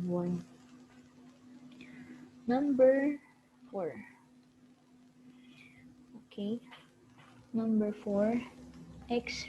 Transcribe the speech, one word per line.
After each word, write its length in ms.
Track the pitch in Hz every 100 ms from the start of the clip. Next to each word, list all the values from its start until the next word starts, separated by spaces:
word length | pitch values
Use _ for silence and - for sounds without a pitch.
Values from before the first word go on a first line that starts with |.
| 180
one. 400 | 175 175 175 - - - - - - - - - - - - - - - - - - - - -
Number 720 | 254 285 254 262 269 294 285 - - _ _ -
four. 240 | 196 160 110 - - - - - _ - - _ - - - - 254 254 - - - - - - 240 -
Okay. 320 | - 202 233 - - - - - - - - - 226
Number 400 | 226 214 208 208
four, 320 | 214 202 214 240 - - - - - - -
x 400 | 240 - -